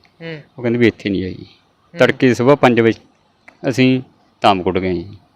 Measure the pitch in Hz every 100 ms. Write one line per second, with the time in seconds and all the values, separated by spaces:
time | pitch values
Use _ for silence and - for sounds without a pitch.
0 | _ _ 165 156 - - 120 120 117 -
1 | 104 95 92 92 - _ _ _ _ -
2 | 123 123 131 117 123 143 127 117 113 107
3 | _ _ _ _ _ _ 143 127 131 131
4 | 127 _ _ _ 110 98 90 90 92 85
5 | 92 101 _